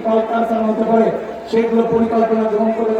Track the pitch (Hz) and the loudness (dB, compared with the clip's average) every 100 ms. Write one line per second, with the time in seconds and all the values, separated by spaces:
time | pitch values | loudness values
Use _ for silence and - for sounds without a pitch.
0 | 226 220 - 226 226 226 220 214 220 226 | 0 0 0 -2 0 0 0 0 2 2
1 | 220 - - - - 226 233 226 226 226 | 2 0 -8 -12 -2 0 2 0 2 0
2 | 226 226 226 220 220 214 226 220 220 220 | 0 0 0 0 0 0 0 0 -2 -2